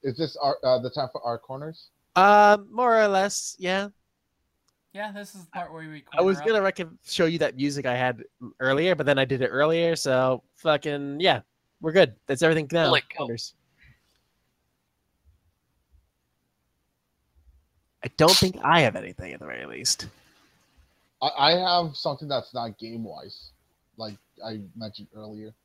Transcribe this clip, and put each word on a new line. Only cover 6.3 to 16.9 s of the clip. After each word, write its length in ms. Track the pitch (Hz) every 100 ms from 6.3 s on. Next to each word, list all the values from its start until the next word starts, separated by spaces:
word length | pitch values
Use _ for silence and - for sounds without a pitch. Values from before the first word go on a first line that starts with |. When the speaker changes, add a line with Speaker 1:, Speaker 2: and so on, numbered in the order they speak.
| 185
Speaker 3:
corner 140 | 220
Speaker 2:
gonna 120 | 226 190
Speaker 3:
up. 100 | 190
Speaker 2:
rec-, 100 | 165 170
show 220 | - - 170
you 120 | 165
that 160 | 147 127
music 280 | 143 143
I 120 | 135 123
had 280 | 127 113 - _ 120 -
earlier, 340 | 131 139 175
but 100 | 170
then 140 | 143 139
I 80 | 135
did 160 | 131
it 60 | 127
earlier, 460 | 131 151 165 170
so 480 | 165 143 131 131 127 _ _
fucking, 640 | 165 147 151 143 143 143
yeah. 200 | 185 127 - _ _ _
We're 100 | 160
good. 220 | 170 156 - _
That's 140 | 135
everything 260 | 160 160 147
now. 140 | 165 156
Speaker 4:
Holy 140 | 151
cow. 160 | - - 131
Speaker 2:
Corners. 280 | 117 - _ _ _ _ _ _ _ _ _ _ _ _ _ _ _ _ _ _ _ _ _ _ _ _ _ _ _ _ _ _ _ _ _ _